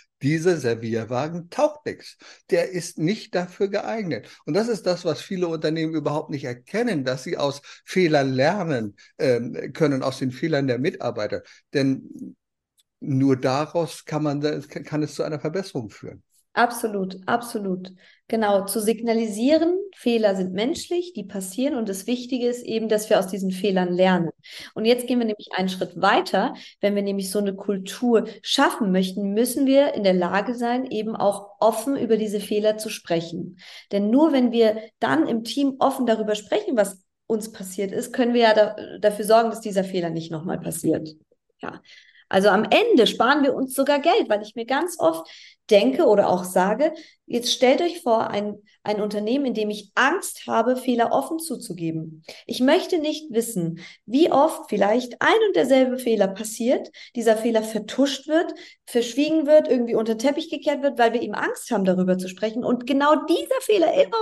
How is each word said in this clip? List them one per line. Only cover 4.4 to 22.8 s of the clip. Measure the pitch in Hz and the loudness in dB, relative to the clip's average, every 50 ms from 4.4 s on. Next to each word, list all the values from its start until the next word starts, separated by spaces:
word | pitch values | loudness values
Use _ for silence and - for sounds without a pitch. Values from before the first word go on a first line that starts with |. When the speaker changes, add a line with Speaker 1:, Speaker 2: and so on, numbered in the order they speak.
| _ | _
Speaker 1:
Und | - 151 | -2 -2
das | 196 226 240 | -2 0 0
ist | 226 - - | -4 -2 -2
das, | 180 175 170 - | -2 -2 -2 -2
was | 170 147 - | -4 -4 -4
viele | - - 196 180 180 170 | -6 -8 -4 -4 -2 -4
Unternehmen | 165 160 165 156 160 160 160 160 160 | -4 -2 -2 -2 -2 -2 -2 -2 -4
überhaupt | 156 143 147 147 156 - - | -2 -2 -2 -4 -4 -4 -6
nicht | 156 131 131 | -8 -8 -6
erkennen, | 127 120 - _ - - 208 247 240 190 147 127 | -8 -10 -10 _ -6 -4 -2 -2 0 -2 -2 -2
dass | 127 131 143 - | -2 -4 -4 -4
sie | - - | -6 -4
aus | 143 143 139 135 - - - - - _ | -2 -2 -4 -4 -6 -14 -20 -20 -20 _
Fehlern | - - 185 180 160 156 143 135 135 | -2 2 2 4 4 4 4 4 2
lernen, | 131 127 135 156 196 208 175 165 143 120 110 104 - _ - _ _ - | 2 2 2 2 2 0 -2 -2 -2 -2 -4 -6 -10 _ -20 _ _ 0
ähm, | - 131 120 113 120 - - - - - 135 | 2 2 2 2 0 -6 -8 -8 -10 -10 -2
können, | - 165 147 139 131 | 0 2 2 2 0
aus | 135 135 127 - | -2 -4 -4 -2
den | 139 127 | -4 -4
Fehlern | 123 - 160 165 151 139 139 | -4 -4 -2 0 0 0 0
der | 131 120 117 | 0 0 0
Mitarbeiter. | 135 185 208 - - 123 107 110 104 104 101 92 - - - _ _ _ - | -2 -2 -4 -4 -6 -6 -4 -4 -4 -4 -6 -8 -10 -14 -20 _ _ _ 0
Denn | 143 135 135 131 - - - - - - - - _ _ _ _ _ _ _ _ _ _ _ _ _ | 0 2 2 0 -2 -6 -14 -16 -16 -16 -16 -16 _ _ _ _ _ _ _ _ _ _ _ _ _
nur | - 156 135 131 135 135 131 | -6 -2 0 2 4 4 2
daraus | 123 135 131 127 139 156 151 - 170 165 151 - - - | 2 2 -2 0 -2 -2 -2 -2 -4 -4 -4 -8 -14 -12
kann | - 156 151 | -8 -4 -2
man, | 151 147 143 147 | -2 -2 -2 -2
kann | 147 147 156 151 147 - - 170 151 - 156 151 | -2 -4 -4 -4 -8 -12 -14 -14 -10 -6 -4 -4
es | 151 147 - | -4 -4 -6
zu | - | -6
einer | - 151 156 143 | -6 -6 -6 -6
Verbesserung | - 156 160 196 190 - - 143 110 98 | -6 -6 -6 -6 -8 -6 -8 -8 -8 -10
führen. | - - - - - 92 _ _ _ _ _ _ _ | -14 -16 -16 -16 -16 -18 _ _ _ _ _ _ _
Speaker 2:
Absolut, | - 240 240 240 - - 214 202 196 190 185 185 - - | 0 0 2 0 -4 -6 -4 -4 -4 -6 -6 -8 -10 -4
absolut. | - 240 240 - - - 220 202 190 185 185 185 - - _ _ _ _ _ _ - | -2 -2 -2 -2 -6 -8 -6 -4 -4 -4 -6 -6 -14 -16 _ _ _ _ _ _ -6
Genau, | 226 226 214 208 202 190 190 | -2 0 2 2 2 0 0
zu | 190 - 226 | -2 -4 -2
signalisieren, | 202 214 226 220 226 233 220 226 226 214 196 214 240 277 311 311 330 339 359 381 403 - - | 0 0 -2 0 -2 0 0 0 0 -2 -4 -2 2 2 4 4 4 2 0 -2 -4 -8 -14
Fehler | - - 240 233 226 220 202 196 | -4 -2 0 2 2 2 2 2
sind | 190 185 185 185 | 0 -2 -4 -2
menschlich, | 190 220 269 339 - - - 349 349 349 - | -2 -2 -2 -2 -6 -6 -4 -4 -4 -4 -6
die | - 214 196 | -10 -12 -12
passieren | - - 196 190 - - - 254 294 311 | -10 -10 -10 -10 -8 -6 -4 -2 -2 -2
und | 240 220 | -2 -4
das | 190 190 190 - | -4 -6 -6 -4
Wichtige | - 247 247 - - 262 240 247 240 | -4 -4 -4 -4 -6 -4 -2 -2 -2
ist | 240 240 - | -2 -4 -6
eben, | - 220 220 | -6 -4 -4